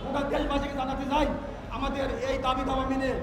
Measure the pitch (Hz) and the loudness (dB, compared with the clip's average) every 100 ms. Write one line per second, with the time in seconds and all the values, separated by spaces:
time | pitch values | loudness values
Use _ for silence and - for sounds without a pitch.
0 | 269 269 277 - 277 277 277 269 262 269 | -2 0 0 0 2 0 0 -2 -2 -2
1 | 277 285 302 - - - - 226 269 277 | 2 4 4 0 -4 -10 -8 -4 -2 0
2 | 269 226 262 269 254 254 269 262 262 269 | -2 -2 0 0 2 2 2 0 2 2
3 | 262 233 | 2 0